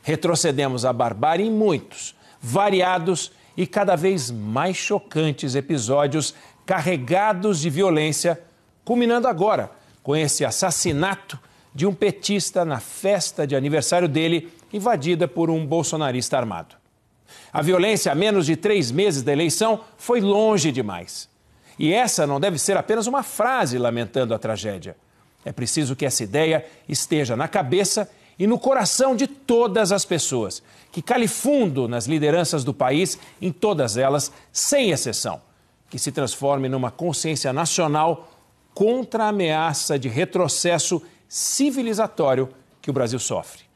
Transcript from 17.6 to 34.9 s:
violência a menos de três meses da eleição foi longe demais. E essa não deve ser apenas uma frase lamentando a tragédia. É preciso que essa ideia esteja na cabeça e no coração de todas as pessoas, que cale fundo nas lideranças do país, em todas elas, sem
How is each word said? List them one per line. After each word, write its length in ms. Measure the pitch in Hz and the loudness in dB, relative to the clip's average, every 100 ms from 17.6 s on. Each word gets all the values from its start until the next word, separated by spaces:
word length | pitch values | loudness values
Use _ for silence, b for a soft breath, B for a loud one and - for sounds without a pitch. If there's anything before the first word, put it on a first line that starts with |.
violência 520 | 156 185 196 214 175 | 2 2 2 2 0
a 20 | 147 | 2
menos 300 | 214 202 151 | 2 2 2
de 100 | 156 | 0
três 360 | 208 208 127 | 2 2 2
meses 300 | 135 202 143 | 2 0 0
da 120 | 123 | 0
eleição 480 | 143 165 - 220 214 B _ | 0 0 0 0 0 B _
foi 240 | - 240 | 0 2
longe 500 | 196 202 220 208 151 | 4 4 4 4 2
demais. 560 | 127 107 87 90 - - _ b b b b | 0 -4 -6 -12 -14 -16 _ b b b b
E 140 | 156 | 0
essa 340 | 202 240 - 147 | 2 2 0 0
não 140 | 139 | 0
deve 180 | 196 156 | 0 -2
ser 200 | - 185 | 0 0
apenas 300 | - 220 226 | 0 -2 0
uma 160 | 277 | -2
frase 540 | 233 - 226 262 170 123 | -4 -2 0 2 0 0
lamentando 560 | 120 117 113 135 123 | 0 0 -2 -2 0
a 60 | 110 | -2
tragédia. 560 | 113 107 104 95 87 - b b b b | -4 -4 -6 -8 -12 -18 b b b b
É 80 | - | -12
preciso 460 | - 127 - 139 135 | -6 -4 -2 -2 -2
que 80 | 143 | -2
essa 180 | - | -2
ideia 420 | 107 139 160 156 B B - | -2 0 2 0 B B -8
esteja 480 | - - 156 131 117 | -6 -2 -2 0 -2
na 120 | 151 | -2
cabeça 600 | 202 139 180 190 - 196 b b - | -2 0 0 0 -2 -4 b b -2
e 80 | 196 | 0
no 100 | 233 | 2
coração 560 | 247 262 196 - 269 | 2 2 2 2 2
de 140 | 240 269 | 2 -2
todas 640 | - - 233 240 196 196 | -4 2 4 4 2 2
as 140 | 196 - | 2 0
pessoas, 580 | 170 - 127 101 - b b b | -2 0 -2 -4 -6 b b b
que 80 | - | -12
cale 260 | - 247 226 | -2 2 2
fundo 600 | - 247 294 208 135 117 | 0 2 2 2 0 -2
nas 180 | 120 113 | -2 0
lideranças 560 | 156 147 165 156 160 | 2 2 2 2 -2
do 100 | 127 | -2
país, 460 | - 127 147 185 - B B | 0 2 2 0 -4 B B
em 100 | 190 | -6
todas 460 | 151 214 175 123 107 | 0 0 0 0 2
elas, 340 | 135 143 - B B | 2 2 -2 B B
sem 400 | - - 285 226 | -6 0 2 2